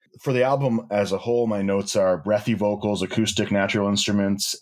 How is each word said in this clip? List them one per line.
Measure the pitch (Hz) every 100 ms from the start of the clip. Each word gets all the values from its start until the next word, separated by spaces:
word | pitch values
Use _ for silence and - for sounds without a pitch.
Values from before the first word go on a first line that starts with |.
| _ -
For | -
the | 127
album | 127 139 135 113 -
as | 104 98
a | 95
whole, | 117 120 117
my | 104
notes | 98 98 98 107
are | 95 90
breathy | 101 104 -
vocals, | 104 104 101 107 98
acoustic | 92 - 107 - 101
natural | 101 98 110 101
instruments, | 101 - 101 98 101 - -